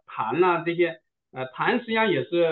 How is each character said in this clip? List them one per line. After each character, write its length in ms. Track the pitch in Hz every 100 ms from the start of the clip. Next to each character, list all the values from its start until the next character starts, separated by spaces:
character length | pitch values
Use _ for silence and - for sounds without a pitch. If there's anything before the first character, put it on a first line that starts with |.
| -
痰 400 | - 110 151 185
啊 160 | 170
这 120 | 165 170
些， 240 | 165 - _ _ _
呃， 140 | 131 131
痰 260 | - 160 240
实 60 | 233
际 80 |
上 180 | 220 220
也 140 | 139 123
是， 180 | 170 165